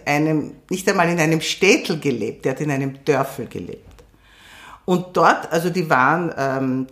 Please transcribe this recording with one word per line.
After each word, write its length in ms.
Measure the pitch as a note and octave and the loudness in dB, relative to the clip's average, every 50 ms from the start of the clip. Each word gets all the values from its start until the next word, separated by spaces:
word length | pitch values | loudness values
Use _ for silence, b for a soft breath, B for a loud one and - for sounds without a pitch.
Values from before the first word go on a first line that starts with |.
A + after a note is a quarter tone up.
| - | -2
einem, 460 | - D3 D3+ D3+ D#3 D#3 D3+ B2+ - - - _ - | 0 0 2 2 2 0 0 -2 -6 -10 -14 _ -8
nicht 180 | F#3 F#3 - | -8 -4 0
einmal 220 | G#3 G3 F#3+ E3+ E3+ | 0 2 4 2 2
in 100 | F3 E3+ | 2 2
einem 220 | D#3 D#3 D#3+ D#3+ | 2 2 2 0
Städtel 580 | - - - - F#3+ F#3+ B3 D#4 - - E3+ D3 | 0 -4 -2 2 4 6 6 4 2 -2 -4 -2
gelebt, 460 | C#3+ C#3+ A#2+ A2 G#2+ A2+ - - - | -2 -2 -2 -2 -4 -6 -6 -4 -4
die 40 | C#3+ | -4
hat 100 | C3 - | -4 -2
in 80 | D3+ D3+ | -4 -4
einem 340 | C#3 C3+ C#3 C3+ C3+ - - | -2 -2 -4 -4 -6 -4 -2
Dörfel 420 | D3+ C#3+ C3 C#3 - - - A#2+ | 0 0 0 0 -2 -6 -10 -10
gelebt. 560 | - - - F2+ - - - - - - - - _ B B B B B B B B B B B B B B B | -10 -10 -12 -12 -12 -14 -16 -18 -20 -20 -20 -20 _ B B B B B B B B B B B B B B B
Und 220 | B F3+ F3 F3+ - - | B 0 0 0 -2 0
dort, 380 | F3+ D#3+ G3 C#4+ - - - | 4 4 4 4 2 0 -4
also 180 | - E3+ E3 F3+ | -2 -2 -2 -2
die 200 | E3 F#3 D#3+ D#3 | -2 -2 -2 0
waren, 420 | D3 B2+ B2+ C#3 D#3 F3 F3 D#3+ - | 2 2 4 2 2 0 -2 -4 -4
ähm, 500 | - C3+ C3+ C3 C3+ C3+ C3 B2+ C3 C3 C3 | -2 -2 -2 -2 -2 -2 -2 -2 -2 -4 -6